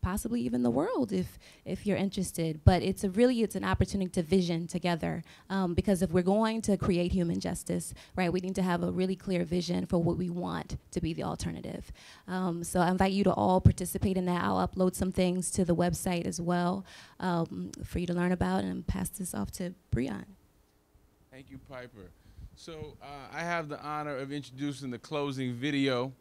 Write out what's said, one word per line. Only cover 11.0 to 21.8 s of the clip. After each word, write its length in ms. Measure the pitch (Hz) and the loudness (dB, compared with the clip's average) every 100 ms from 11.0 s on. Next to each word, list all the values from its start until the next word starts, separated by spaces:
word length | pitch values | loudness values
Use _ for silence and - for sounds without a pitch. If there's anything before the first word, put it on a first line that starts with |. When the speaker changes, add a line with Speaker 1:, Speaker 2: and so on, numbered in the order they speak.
Speaker 1:
be 120 | 170 | -4
the 120 | 160 | -2
alternative. 680 | - - 180 - - - - - - - - | -4 -4 -6 -6 -8 -10 -12 -16 -18 -20 -8
Um, 340 | 185 185 170 | -2 -2 -2
so 160 | 170 185 | -2 2
I 100 | 175 | 4
invite 220 | 185 190 | 4 2
you 120 | 196 | 4
to 80 | 196 | 4
all 280 | - 202 185 | 4 4 8
participate 560 | - - 180 190 202 185 | 8 6 -2 -2 0 2
in 100 | 180 | 2
that. 180 | 175 | 0
I'll 240 | 180 190 180 | 2 0 0
upload 260 | - 185 | 2 2
some 160 | - 185 | 2 -2
things 400 | 185 180 180 175 | 2 2 2 -2
to 120 | - | 0
the 100 | 175 | 2
website 520 | 170 175 165 - 175 175 | 4 2 0 -2 -2 -2
as 140 | 165 | -4
well, 440 | 170 175 175 196 190 - - - | 0 2 2 0 -6 -18 -20 -6
um, 540 | 185 175 165 180 180 - | -2 0 0 -4 -8 -8
for 160 | - 175 | -6 -4
you 80 | 175 | -2
to 60 | |
learn 200 | 175 175 | 0 0
about, 320 | 180 185 190 | 2 2 0
and 220 | 190 185 - | -2 -4 -4
pass 220 | 190 185 | -2 -2
this 260 | - 185 | -6 -8
off 160 | - 196 | -6 -6
to 220 | - 175 180 _ | -6 -8 -10 _
Breon. 340 | - 123 101 - 196 _ _ _ _ _ _ _ _ _ | -2 -2 -6 -12 -20 _ _ _ _ _ _ _ _ _
Speaker 2:
Thank 180 | 131 135 | -20 -18
you, 80 | 135 - | -20 -16
Piper. 400 | 135 | -16